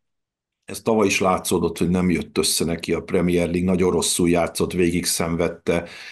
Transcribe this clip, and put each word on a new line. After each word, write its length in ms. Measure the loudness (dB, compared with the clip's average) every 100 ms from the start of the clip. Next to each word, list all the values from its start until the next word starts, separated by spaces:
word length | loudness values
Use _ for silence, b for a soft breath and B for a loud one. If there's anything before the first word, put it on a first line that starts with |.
| _ _ _ _ _ _
Ez 160 | -14 -6
tavaly 260 | 0 4 4
is 140 | 2
látszódott, 580 | 2 0 0 0 0 0
hogy 100 | 0
nem 220 | 2 2
jött 280 | 0 -2 -2
össze 260 | 0 0
neki 280 | -2 -4 -4
a 100 | -4
Premier 460 | -2 0 2 2 0
League, 200 | 0 0
nagyon 200 | 2 2
rosszul 380 | 2 0 0 2
játszott, 440 | 2 0 -2 -2
végig 320 | 0 0 0
szenvedte. 840 | -2 -2 -2 0 -2 -2 -2 -2 -2 B B